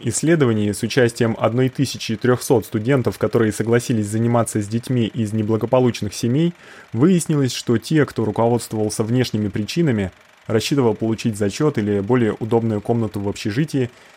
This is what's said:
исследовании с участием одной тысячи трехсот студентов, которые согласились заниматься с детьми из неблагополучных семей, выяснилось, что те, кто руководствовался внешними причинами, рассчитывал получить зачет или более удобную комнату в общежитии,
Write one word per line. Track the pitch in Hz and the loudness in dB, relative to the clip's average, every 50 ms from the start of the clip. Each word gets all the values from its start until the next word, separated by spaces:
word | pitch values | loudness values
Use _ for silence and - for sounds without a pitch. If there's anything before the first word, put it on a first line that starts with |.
| - | -2
исследовании | 120 104 - - 151 170 165 143 120 113 107 104 104 101 | -4 -4 0 2 2 4 4 4 4 4 2 0 0 -2
с | - - | -2 -4
участием | 110 - - 123 117 - - 120 113 110 - | -2 2 2 2 2 2 0 0 0 0 0
одной | 113 113 113 123 131 127 | 0 0 2 2 0 0
тысячи | - - 139 120 - 107 - - 113 104 | 0 -2 -2 -4 -4 -8 -6 -6 -6 0
трехсот | - 120 127 120 - - 139 117 101 | 2 2 2 2 2 2 2 2 2
студентов, | - - 113 107 120 143 135 120 - 95 - | 0 -4 -4 0 0 0 2 2 0 -2 -2
которые | - 107 - 117 117 107 104 | -2 0 2 2 2 2 0
согласились | - 113 110 117 120 117 - 123 110 107 101 | -2 0 0 2 0 2 0 0 0 0 -2
заниматься | 107 113 117 117 117 120 113 - - 110 | -2 -2 0 2 2 0 0 0 -2 -4
с | 104 101 | -4 -2
детьми | 110 117 - - 131 123 113 | -4 -6 -4 -2 -2 0 0
из | 104 - - 113 107 | -2 -2 -4 -4 -2
неблагополучных | 104 110 107 104 110 110 117 113 - 127 127 123 110 - - 101 - | -2 -2 -2 0 0 -2 0 2 2 2 4 2 0 -2 -6 -8 -6
семей, | - - 117 120 143 165 170 170 - - - - - - - | -4 -2 0 0 2 0 0 -2 -6 -12 -20 -20 -20 -16 -8
выяснилось, | - 110 127 180 190 170 - - 160 147 139 123 - | 0 2 4 4 4 2 2 0 0 0 0 0 -2
что | - - - 120 113 | -4 -2 0 0 0
те, | - - 160 156 139 | 0 0 2 2 2
кто | - - - 113 | 2 0 -2 -2
руководствовался | 107 101 - 113 117 120 117 - - - 110 107 107 - - 113 | -2 0 0 2 2 2 0 -2 -4 -4 -4 -2 -2 -2 -2 -2
внешними | 104 120 127 123 - - 110 107 101 | 0 0 0 0 0 -2 -2 -4 -2
причинами, | - 110 107 101 - 165 170 151 120 107 98 90 - - - _ _ _ _ - | -4 -4 -6 -4 -2 0 0 2 2 0 -2 -4 -6 -12 -20 _ _ _ _ -2
рассчитывал | 107 113 107 - 156 139 127 113 104 | -2 0 0 0 0 2 2 2 2
получить | - 113 110 113 104 - 120 110 98 | 2 0 -2 -2 -2 -2 -4 -2 0
зачет | 104 101 98 - 151 151 - 117 | -2 -2 0 0 0 0 0 0
или | 104 104 104 101 | 0 0 0 0
более | 98 101 123 127 120 107 - - | 0 2 2 2 2 0 0 -2
удобную | 123 110 117 117 113 113 110 104 | -2 0 0 0 2 0 -2 -2
комнату | 101 - 117 117 113 104 - 104 | -2 -2 -2 -2 -2 -4 -4 -6
в | 101 101 | -6 -6
общежитии, | 98 - - 107 98 123 160 151 - 139 127 120 - - - - - | -6 -4 -6 -4 -2 -2 -2 -2 -2 -2 -2 -4 -6 -12 -20 -20 -20